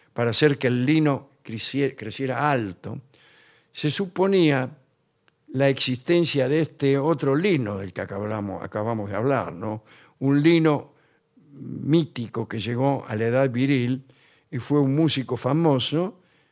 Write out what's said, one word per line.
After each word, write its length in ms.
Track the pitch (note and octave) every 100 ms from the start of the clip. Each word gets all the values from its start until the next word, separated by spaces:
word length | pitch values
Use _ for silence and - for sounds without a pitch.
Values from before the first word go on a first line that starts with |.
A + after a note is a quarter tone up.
| _
para 180 | - A#2
hacer 260 | A2 D3+ C3+
que 100 | B2+
el 180 | B2 B2+
lino 440 | D#3+ D3+ C3+ - _
crecie-, 520 | - A2 - C3+ C#3 -
creciera 540 | G#2+ - C3+ B2 D3
alto, 480 | C3+ G#2 F2 - B2 - _ _ _ _ _ _
se 180 | - D3+
suponía 800 | - G3 - F#3+ G3 D#3+ C#3 B2+ - _ _ _ _ _ _ _
la 160 | C3 C#3
existencia 800 | C3+ - B2 - F3 E3 D3 B2+
de 120 | D3+
este 360 | D#3 - C#3 C#3
otro 380 | C#3+ E3 C#3 C#3
lino 420 | G3+ D#3+ G#2+ G2+
del 160 | F#2+
que 80 | G2
acabamos, 600 | G2 G2+ G#2 A2 G2+ F#2
acabamos 460 | F#2+ G#2+ G#2+ A2+ G2+
de 60 | G2
hablar, 380 | B2+ C3 F2
¿no? 300 | E2+ A2 G#2+ - - - _
Un 220 | C3+ C#3+
lino 520 | D3+ E3+ D#3+ C#3+ - _ _ _ _ _ _
mítico 960 | C#3+ - - C3 E3 D3+ - A2+ - A2+
que 120 | A2+
llegó 460 | G2+ A#2+ C3+ C3+ -
a 80 | G#2+
la 100 | A2+
edad 220 | B2+ C3+
viril 540 | A#2+ C3+ C#3 B2 C3 - _ _ _ _
y 80 | A#2+
fue 220 | - D3
un 160 | C#3 C#3
músico 420 | D#3+ C#3 A#2 B2
famoso, 800 | B2+ D3+ E3 C3+ - D3+ F#3 - _ _ _